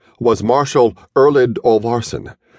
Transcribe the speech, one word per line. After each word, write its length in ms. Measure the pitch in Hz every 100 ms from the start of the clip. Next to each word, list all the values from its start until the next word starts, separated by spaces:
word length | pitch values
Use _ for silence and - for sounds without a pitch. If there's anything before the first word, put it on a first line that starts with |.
| _ _
was 220 | 117 110
Marshal 540 | 107 131 143 147 120 92 _ -
Erlid 400 | 139 143 123 110 123
Olvarsson, 720 | 110 113 120 110 - - - _